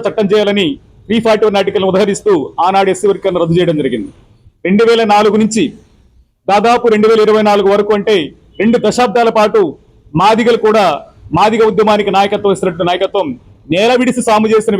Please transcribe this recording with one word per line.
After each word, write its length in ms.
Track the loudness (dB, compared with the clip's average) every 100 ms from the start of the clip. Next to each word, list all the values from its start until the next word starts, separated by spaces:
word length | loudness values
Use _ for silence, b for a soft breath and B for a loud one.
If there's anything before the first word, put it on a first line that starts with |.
| -2
చట్టం 200 | -4 0
చేయాలని 360 | 0 0 -2 -2 -6 -14 -16 -6
త్రీ 120 | -2 0
ఫార్టీ 180 | 0 0
వన్ 100 | 0
ఆర్టికల్ను 300 | -2 -2 -2
ఉదహరిస్తూ 420 | 0 0 -2 0 -2 -2 -2 0
ఆనాడు 240 | 0 0
ఎస్సీ 120 | 0 -2
వర్గీకరణ 300 | -2 -2 -2
రద్దు 120 | 0 0
చేయడం 200 | 0 -2
జరిగింది. 280 | -4 -6 -10 -16 _ _ _ _ -2
రెండు 160 | 2 2
వేల 140 | 2 2
నాలుగు 240 | 2 2 0
నుంచి 220 | 0 -2 -4 -6 _ _ _ _ _ _ -2
దాదాపు 340 | 0 2 0 0
రెండు 140 | 0 2
వేల 100 | 2 2
ఇరవై 180 | 2 2
నాలుగు 180 | 0 2
వరకు, 180 | 0 0 -2
అంటే 180 | 0 -2 -2 -12 _ -4
రెండు 160 | 0 0 0
దశాబ్దాల 440 | 0 0 0 0 2
పాటు 220 | 2 2 -2 -4 _ _ _ 0
మాదిగలు 380 | 2 2 2 0 2
కూడా 200 | 2 2 -2 -8 -20 -6 0
మాదిగ 240 | 0 2 2
ఉద్యమానికి 400 | 2 2 0 0 0
నాయకత్వం 360 | 0 0 -2 -2
ఇస్తున్నట్టు 320 | -2 -2 -2
నాయకత్వం 380 | -2 -2 -2 -4 -8 -16 _ -6
నేల 180 | -2 0 0
విడిసి 220 | -2 -2 0
సాము 200 | 0 2
చేసిన 220 | 0 0 0